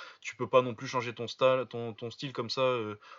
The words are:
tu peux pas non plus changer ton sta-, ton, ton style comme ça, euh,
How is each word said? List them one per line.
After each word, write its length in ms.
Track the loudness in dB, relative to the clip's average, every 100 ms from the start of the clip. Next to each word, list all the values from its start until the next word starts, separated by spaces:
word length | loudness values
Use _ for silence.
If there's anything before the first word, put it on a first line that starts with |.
| -16 -14
tu 160 | -12 -6
peux 120 | 4
pas 120 | 4
non 120 | 4
plus 140 | -2 -4
changer 260 | -2 -2
ton 120 | -6 -6
sta-, 380 | 4 4 4 2
ton, 280 | -4 -6
ton 160 | -6 -10
style 220 | -8 -8
comme 180 | -4 -4
ça, 120 | 2
euh, 340 | 2 2 -2 -6 -12